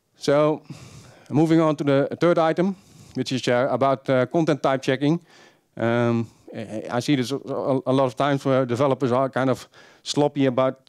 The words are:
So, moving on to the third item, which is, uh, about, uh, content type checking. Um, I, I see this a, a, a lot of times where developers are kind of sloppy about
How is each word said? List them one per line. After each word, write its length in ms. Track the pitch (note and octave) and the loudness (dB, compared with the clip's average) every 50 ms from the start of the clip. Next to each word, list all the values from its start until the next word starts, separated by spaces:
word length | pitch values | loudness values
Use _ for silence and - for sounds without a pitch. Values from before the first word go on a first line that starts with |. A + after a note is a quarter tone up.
| _ _ _ _ | _ _ _ _
So, 440 | - - C#3+ D3 D3+ D3+ D#3 - - - - - - - - - - - - - - - | -2 0 2 2 2 2 0 -2 -6 -14 -20 -20 -20 -20 -20 -20 -20 -20 -20 -20 -12 -2
moving 320 | A#2+ C3+ E3 D#3+ E3 D#3+ | 0 2 2 4 4 4
on 140 | E3 D#3 D3+ | 4 2 0
to 80 | C#3+ D3+ | 0 0
the 340 | C#3+ C#3 C#3 C#3 - - - | 2 2 2 2 0 -2 0
third 180 | - E3+ F3 E3+ | 2 2 4 4
item, 380 | D#3+ D#3+ D#3+ - F3 G3 F#3+ - _ - - - - - - | 2 2 2 0 0 -2 -2 -6 _ -20 -20 -20 -20 -10 -8
which 160 | C3+ B2+ - | -8 -6 -4
is, 160 | C3+ B2 - - | -4 -4 -2 0
uh, 200 | B2 A#2+ B2+ C#3 | 0 2 2 0
about, 380 | B2+ A#2+ C3 C#3 C3+ B2+ - - | 0 0 0 0 0 0 -2 0
uh, 160 | C3+ B2+ B2+ | 0 0 0
content 360 | A#2+ - E3+ E3 D#3+ D#3 C3 | 0 0 0 0 0 0 0
type 200 | - D3+ C3+ C3+ | 0 0 0 0
checking. 380 | - - C3+ B2 C#3+ C#3+ D#3+ F3 - _ - - - - _ _ _ _ _ - | 0 -2 -2 0 0 0 0 -2 -4 _ -20 -20 -20 -20 _ _ _ _ _ -4
Um, 500 | A2+ A#2 A#2 A#2+ A#2+ A#2 A#2 A#2 A2+ A2 - _ _ - - | -2 0 0 0 0 0 0 -2 -2 -6 -10 _ _ -16 -14
I, 440 | A2+ A2 G#2 G#2+ A2 - - G2+ B2 | -12 -12 -10 -10 -10 -8 -6 -6 -4
I 40 | |
see 140 | A#2+ - D3+ | 0 0 0
this 160 | C3 B2 A2 | 0 0 -2
a, 60 | C#3 C3+ | -6 -8
a, 440 | - A2 C#3 G#2 G2 A#2 C3 C3 - | -8 -8 -6 -4 -2 -2 -2 -2 0
a 80 | - B2+ | 0 0
lot 120 | C3+ C#3 | 2 0
of 100 | B2+ B2 | 0 0
times 300 | - C#3 C#3+ C#3+ C3+ - | -2 0 0 0 0 0
where 200 | C#3 C3+ B2+ C3+ | 0 0 0 0
developers 460 | A#2+ A#2+ A2+ C#3 C#3 C3+ C3 C#3+ B2 | 0 0 0 0 0 0 0 0 0
are 180 | A#2+ B2+ C3+ C3 | 0 0 0 -2
kind 200 | - B2+ C3 C3+ | -2 -2 0 0
of 180 | B2 A#2 - - _ - - - - _ - | -2 -2 -6 -12 _ -20 -20 -20 -20 _ -12
sloppy 440 | - - C#3+ D3 D3 - D3 C3+ C3+ | -6 -2 0 0 0 0 0 0 2
about 280 | B2 A#2+ C3 C3 C3 - _ | 2 2 0 0 -2 -6 _